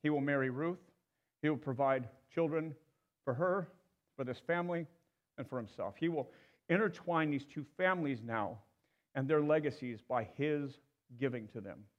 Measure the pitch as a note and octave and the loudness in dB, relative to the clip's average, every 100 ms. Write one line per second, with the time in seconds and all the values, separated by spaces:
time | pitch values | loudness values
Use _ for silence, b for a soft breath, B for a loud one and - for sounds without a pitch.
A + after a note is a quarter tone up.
0 | D3+ D3 C#3 C#3+ C3 B2+ E3 F#3 _ _ | 2 2 2 2 2 0 -4 -4 _ _
1 | _ _ _ _ D3+ D3 C#3+ B2 C#3 C3 | _ _ _ _ 0 0 -2 2 2 2
2 | A#2+ - _ - D#3+ D#3+ D#3+ C#3+ _ _ | 0 -14 _ 0 2 2 -4 -10 _ _
3 | _ _ - B2 F3+ F#3+ E3+ - _ _ | _ _ -4 0 2 0 -2 -12 _ _
4 | _ - B2+ A#2+ - F3 F3 E3+ - _ | _ -8 -6 -6 -2 0 0 -2 -4 _
5 | _ _ _ - G#2+ B2+ G#2+ - G2 - | _ _ _ -12 -8 -6 -8 -6 -6 -2
6 | E3 D#3+ B2+ B B B _ F3+ G#3+ - | 0 0 -4 B B B _ 2 2 -2
7 | - E3 D#3 C#3+ C3 - C#3 - F#3 F#3 | 0 2 2 0 -4 -10 -12 0 2 4
8 | D3+ B2 A#2 A2+ G2+ - _ _ _ _ | 0 -2 -2 0 0 -4 _ _ _ _
9 | _ C#3 C3+ D#3 D3 D#3 D3 - B2 A2 | _ -4 4 4 6 4 2 -4 -8 -8
10 | _ B2 G#2 - D3 D3 C#3 B2+ _ _ | _ -2 -2 -2 0 0 -2 -10 _ _
11 | _ A#2+ C3+ B2 G#2+ A#2 G2+ C2+ G#2 | _ -4 -2 -2 -8 -10 -10 -14 -16